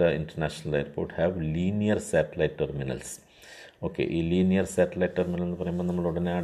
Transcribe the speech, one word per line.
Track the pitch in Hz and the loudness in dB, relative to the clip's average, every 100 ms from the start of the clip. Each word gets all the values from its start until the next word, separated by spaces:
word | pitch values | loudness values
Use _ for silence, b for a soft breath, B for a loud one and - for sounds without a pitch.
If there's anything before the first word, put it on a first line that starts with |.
| 85 73 | 4 4
International | 78 - 78 - 78 73 | -4 -4 -4 -4 -2 -2
Airport | 73 - 92 - | -2 -4 -6 0
have | 85 92 78 80 | 0 0 -2 0
linear | 92 104 104 95 - | 0 0 2 0 2
satellite | 82 78 85 78 - | 2 2 0 0 0
terminals. | 73 71 65 60 - - _ B B B B B 82 | -4 -4 -6 -6 -8 -16 _ B B B B B -8
Okay, | - 67 82 | -2 0 0
ഈ | 82 | 2
linear | 90 92 95 92 | 4 6 4 2
satellite | - 90 95 90 - | 2 2 2 0 0
terminal | 90 87 87 | -2 0 -2
എന്ന് | 87 | -2
പറയുമ്പോൾ | 87 87 87 | -4 -2 -2
നമ്മൾ | 90 87 | 0 0
ഉടനെ | 85 87 | 0 0
ആ | 87 | -2